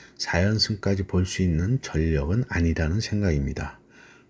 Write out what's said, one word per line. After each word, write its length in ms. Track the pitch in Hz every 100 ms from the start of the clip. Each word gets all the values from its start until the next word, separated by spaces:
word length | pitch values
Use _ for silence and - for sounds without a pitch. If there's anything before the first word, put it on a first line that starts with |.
| - -
사 260 | - 85
연승까지 640 | 95 107 - 107 - 98
볼 220 | 95 92 90
수 160 | -
있는 380 | 92 80 90 131
전력은 640 | - 80 80 78 71 104 127
아니라는 520 | 87 82 80 80 95
생각입니다. 800 | 107 104 101 76 69 65 73 - _ - - -